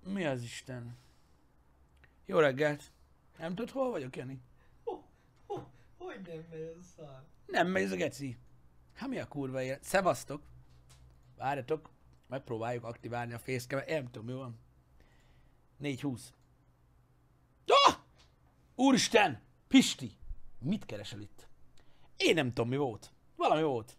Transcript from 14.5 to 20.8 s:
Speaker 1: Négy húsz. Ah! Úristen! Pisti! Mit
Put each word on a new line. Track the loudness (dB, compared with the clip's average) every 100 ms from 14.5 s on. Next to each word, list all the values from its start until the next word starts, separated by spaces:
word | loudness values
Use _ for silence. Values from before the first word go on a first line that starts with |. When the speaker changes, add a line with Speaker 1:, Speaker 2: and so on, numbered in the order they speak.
| -14 -20 -20 _ -20 -20 -20 -20 -20 -20 _ _ _
Speaker 1:
Négy | -6 -4
húsz. | -6 -6 -12 -20 _ _ _ _ _ _ _ _ _ _ _ _ 4 8 8
Ah! | 6 -10 -20 -20 _ _ _ _ 2
Úristen! | 4 6 6 6 4 0 -12 _ _
Pisti! | 8 8 2 -10 -12 -12 -12 -10 -8
Mit | -4 -4